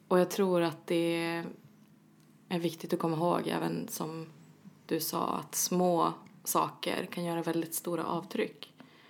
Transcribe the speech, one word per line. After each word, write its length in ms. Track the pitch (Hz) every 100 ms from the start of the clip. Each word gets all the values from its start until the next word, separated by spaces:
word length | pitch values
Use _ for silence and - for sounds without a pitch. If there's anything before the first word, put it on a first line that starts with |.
| -
Och 100 | 185
jag 120 | 180
tror 320 | 190 190 180
att 240 | 170 156 -
det 580 | 170 170 170 170 170 170 - - - - - - - - - -
är 100 | 175
viktigt 340 | 170 160 175
att 60 | 170
komma 180 | 165 156
ihåg, 300 | 175 170 170
även 400 | 165 165 165 -
som 380 | - 160 160 160 - - - - - -
du 140 | 165
sa, 260 | 156 170 - -
att 180 | -
små 580 | - - 180 180 170 165 165 - -
saker 640 | - 170 156 - - - 185
kan 180 | -
göra 180 | 175 170
väldigt 320 | 165 165 160
stora 300 | - 180 165
avtryck. 680 | - 175 - 226 - - - - - -